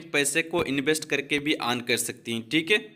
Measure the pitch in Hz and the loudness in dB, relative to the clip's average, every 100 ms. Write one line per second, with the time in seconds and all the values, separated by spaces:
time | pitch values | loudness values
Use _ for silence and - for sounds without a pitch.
0 | 160 147 143 160 165 175 - 139 135 156 | -2 0 2 2 0 0 0 0 2 0
1 | - 139 135 147 143 156 120 123 120 117 | 0 -4 0 -2 0 -2 0 -2 0 0
2 | - - 113 117 113 156 160 262 - | 0 -6 -6 -6 0 0 2 0 0